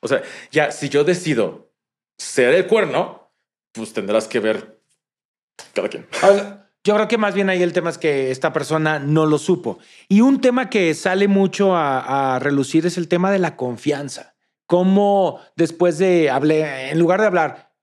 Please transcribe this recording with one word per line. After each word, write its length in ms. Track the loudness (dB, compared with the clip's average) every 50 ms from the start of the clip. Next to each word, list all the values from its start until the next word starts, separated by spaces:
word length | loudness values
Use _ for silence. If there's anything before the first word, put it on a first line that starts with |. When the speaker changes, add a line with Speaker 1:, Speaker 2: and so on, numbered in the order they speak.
Speaker 1:
O 80 | -2 -2
sea, 140 | -2 -2 -2 -6 -16 -20 -20 -4
ya, 200 | -2 0 0 0
si 180 | -2 -6 -8 -2
yo 120 | 0 0 2
decido 680 | 2 0 0 0 -2 0 0 0 -2 -4 -12 -20 _ _ _ _ _ _ _ _ _ _ _
ser 360 | -16 -6 0 2 2 4 4
el 120 | 2 2
cuerno, 640 | 2 2 0 0 0 -2 -4 -4 -4 -8 -18 _ _ _ _ _ _ _ _ _ _ _
pues, 200 | -12 -12 -8 -8
tendrás 340 | -8 -6 0 0 0 0 0
que 120 | -4 -2
ver 400 | 0 0 -2 -2 -6 -12 -20 _ _ _ _ _ _ _ _ _ _ _ _ _ _ _ _ -20 -20 -8 _
cada 140 | -6 -4 -4
quien. 180 | -6 -10 -14 -12 -8 0 4
Speaker 2:
O 40 | 4 4
sea, 360 | 4 2 -6 -12 -18 _ _ _ _ _
yo 120 | 0 0
creo 140 | 0 0 0
que 100 | 0 0
más 160 | 0 0 0
bien 160 | 0 0 0
ahí 120 | 2 0 0
el 120 | 0 0
tema 160 | -2 -2 -4
es 80 | -6 -2
que 320 | -2 0 0 0 0 -2
esta 240 | -4 -2 -4 -2 -2
persona 440 | -2 -4 -2 -2 0 0 0 -2 -2
no 280 | -2 0 2 2 4
lo 100 | 4 2 0
supo. 400 | 2 0 0 0 0 -8 -8 -8 -14 _ -20 -20 -4 _
Y 140 | 4 6 6
un 180 | 6 4 4
tema 300 | 2 2 2 2 -2 -2
que 240 | 0 0 2 2 0
sale 340 | 0 -2 -2 0 2 2 2
mucho 480 | 4 4 2 2 2 2 2 2 2
a, 600 | 2 0 0 -2 -2 -4 -2 -2 0 0 0 0
a 20 | 0
relucir 480 | 0 0 0 0 -2 0 0 0 0
es 100 | 0 -4
el 100 | -4 -4 -2
tema 220 | 0 0 2 2
de 80 | 2 0
la 160 | 0 -2 -4
confianza. 800 | -6 -6 -6 -6 -6 -4 -4 -4 -4 -6 -10 -12 -14 -18 _ _ _ _ _ _ _ _
Cómo 760 | _ 0 2 2 2 2 2 2 2 2 2 0 -2 -4 -8 -18 _ _
después 420 | -2 -2 -2 0 0 0 0 2 0
de, 320 | 0 2 2 2 2 2
hablé, 600 | 0 0 0 0 0 0 0 -2 -6 -10 -10 -6
en 80 | 0 0
lugar 220 | 2 2 2 2
de 60 | 2
hablar 460 | 2 2 0 -2 -2 -4 -10 -20 _ _ _